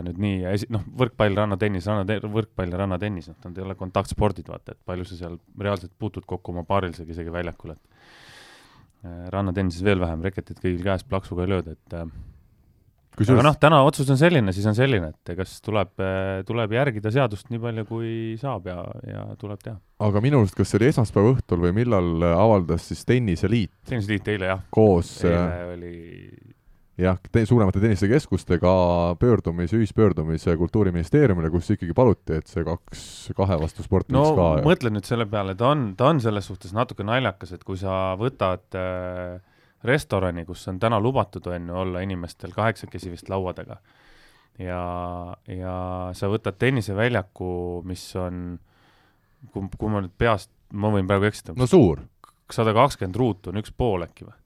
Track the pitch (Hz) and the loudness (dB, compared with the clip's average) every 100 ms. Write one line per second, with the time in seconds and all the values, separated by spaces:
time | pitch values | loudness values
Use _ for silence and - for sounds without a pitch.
0 | 87 87 104 95 90 101 - 113 - - | -6 -4 -2 -2 -2 -2 -2 -6 -4 -2
1 | 123 - 107 98 107 95 104 92 95 107 | -2 2 2 2 0 0 -2 -2 -2 -2
2 | 95 104 107 107 110 - 90 90 98 90 | -2 -4 -2 -4 -4 -4 -4 -2 -2 -2
3 | 104 92 80 82 92 90 95 95 92 95 | -4 -6 -10 -16 -16 -10 -10 -8 -4 -2
4 | 95 - 107 - - 85 - - - 90 | -2 0 -2 -2 -12 -14 -16 -16 -10 -10
5 | 90 87 87 85 _ - 101 98 90 - | -10 -12 -12 -14 _ -6 -4 -4 -6 -8
6 | 107 95 - 90 - 87 82 98 90 80 | -8 -8 -10 -10 -8 -8 -2 -2 -2 -6
7 | 80 82 82 87 85 - 82 82 _ _ | -12 -10 -8 -6 -6 -10 -16 -18 _ _
8 | _ - - - - - _ _ _ _ | _ -20 -20 -20 -20 -20 _ _ _ _
9 | 90 87 90 95 98 90 92 85 101 95 | -16 -14 -6 -2 0 0 0 0 2 2
10 | 87 82 92 - - - 95 87 95 92 | 0 -2 -6 -6 -10 -6 -4 -2 -2 -4
11 | - 95 - 87 90 92 80 78 - 85 | -4 -6 -4 -4 0 -2 -4 -10 -12 -12
12 | 82 - - - _ _ _ _ _ _ | -10 -14 -18 -20 _ _ _ _ _ _
13 | _ - 110 123 143 143 147 156 139 147 | _ 0 6 6 6 6 6 8 6 4
14 | 135 131 170 160 98 92 107 107 135 107 | 2 4 6 6 2 0 0 2 2 2
15 | 78 - - 87 92 - - 104 92 - | -2 -10 -10 -8 -8 -10 -4 -2 -2 -4
16 | 95 95 95 95 95 113 104 117 143 107 | -4 -2 -4 -6 -4 -4 -2 0 0 0
17 | 104 127 123 104 - 117 117 113 104 113 | 0 2 0 -2 -8 -8 -6 -6 -6 -6
18 | 113 113 113 113 135 107 90 87 - - | -4 -6 -6 -6 -6 -6 -8 -8 -10 -10
19 | 104 101 104 104 104 101 - 104 - - | -10 -10 -10 -10 -12 -12 -12 -16 -14 -2
20 | 104 104 127 143 98 - 98 101 123 151 | 0 2 4 4 4 2 2 4 4 4
21 | 110 104 107 127 - 87 87 101 123 98 | 2 4 4 4 0 0 2 2 2 2
22 | 87 82 85 85 110 104 85 85 - - | 2 2 4 6 6 6 2 -2 -4 -6
23 | - 123 110 85 95 117 90 _ - 123 | 0 0 2 0 0 0 -2 _ -8 -4
24 | 101 101 107 104 92 95 - 110 107 87 | -2 -2 -2 -2 -2 -4 0 6 6 6
25 | 85 - 90 85 87 87 87 87 87 85 | 2 0 2 2 0 -4 -8 -10 -12 -14
26 | 85 92 - - - - _ _ _ - | -16 -18 -20 -20 -20 -20 _ _ _ 0
27 | 92 90 - 113 107 120 95 95 113 95 | 2 2 2 2 4 4 4 2 2 2
28 | 98 143 - 92 - 85 90 92 87 87 | 2 2 2 -2 0 2 4 4 4 2
29 | 87 85 123 101 87 85 85 113 110 - | 0 2 4 4 2 -2 0 0 2 4
30 | 107 80 78 80 90 82 85 110 95 87 | 4 4 -2 0 0 2 2 2 2 0
31 | 82 147 135 87 80 87 - 104 85 82 | 2 4 4 4 0 0 0 -2 0 4
32 | 123 87 - 78 - 87 78 85 - - | 4 4 0 -4 -4 -4 -4 -6 -10 -16
33 | - - - 92 98 82 82 - - 92 | -16 -14 -6 0 2 2 -2 -6 0 0
34 | - 127 151 143 85 78 147 180 120 104 | 2 2 4 4 4 4 4 2 0 -2
35 | - 117 104 107 95 95 123 151 110 92 | -2 -2 -2 -2 -2 0 2 2 -2 0
36 | 131 160 113 104 92 95 87 104 123 - | 2 2 0 -2 -4 -12 -6 -4 -4 -4
37 | 101 123 117 98 92 87 - 95 95 95 | -2 -2 -2 -4 -10 -12 -10 -6 -2 -2
38 | 92 92 123 - 95 90 _ 92 92 90 | -2 -2 -4 -2 -2 -2 _ -8 -6 -6
39 | 90 90 90 92 - _ _ _ 113 143 | -8 -8 -10 -12 -18 _ _ _ -2 -2
40 | - 98 92 85 82 87 - 92 113 110 | 0 -2 -2 -4 -8 -12 -10 -4 0 0
41 | 117 135 98 90 87 87 85 90 92 90 | 0 0 -4 -6 -8 -8 -6 -6 -4 -4
42 | 95 92 85 - 92 98 113 - 104 92 | -6 -6 -10 -12 -10 -2 -2 -2 -8 -12
43 | 92 85 - 95 90 85 - 107 _ _ | -12 -12 -6 -4 -4 -8 -12 -18 _ _
44 | _ - _ _ _ - 90 90 87 87 | _ -20 _ _ _ -12 -8 -6 -6 -6
45 | 90 87 87 - - 92 92 92 92 92 | -8 -8 -12 -14 -14 -10 -8 -6 -6 -6
46 | 90 90 101 107 104 - 120 135 104 98 | -8 -4 -2 -2 -4 -2 0 0 -2 -2
47 | 123 113 90 - 92 90 87 87 92 90 | 0 0 -4 -8 -6 -6 -6 -8 -8 -10
48 | - 92 90 90 87 87 _ _ _ _ | -8 -6 -6 -6 -10 -12 _ _ _ _
49 | _ _ _ _ 113 104 95 - 107 104 | _ _ _ _ -12 -8 -8 -6 -2 -2
50 | 90 - 117 104 - _ - 101 107 104 | -4 0 2 0 -4 _ -12 -2 0 2
51 | 92 98 104 - - 85 127 185 95 71 | 2 2 2 -2 -8 -2 4 6 6 4
52 | - _ - _ - - 113 107 139 - | -6 _ -20 _ -8 -2 2 4 4 2
53 | 95 101 127 98 92 101 - - 123 92 | -6 0 0 -2 -6 -8 -8 -4 -2 -2
54 | 82 - 85 - | -6 -12 -20 -20